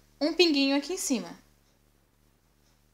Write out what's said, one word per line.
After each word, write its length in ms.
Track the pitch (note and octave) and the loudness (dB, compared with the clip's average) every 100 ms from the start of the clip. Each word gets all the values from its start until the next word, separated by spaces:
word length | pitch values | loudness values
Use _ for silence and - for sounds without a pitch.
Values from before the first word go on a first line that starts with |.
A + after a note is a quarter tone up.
| _ - | _ -4
um 140 | D4+ | -2
pinguinho 420 | E4 F4 C#4 C#4 C#4 | 2 4 4 2 0
aqui 180 | C#4+ | -2
em 40 | F#4+ | -6
cima. 460 | - A#3 E3+ F3+ _ _ _ _ _ _ _ _ _ _ _ _ _ _ _ | -4 -4 -6 -18 _ _ _ _ _ _ _ _ _ _ _ _ _ _ _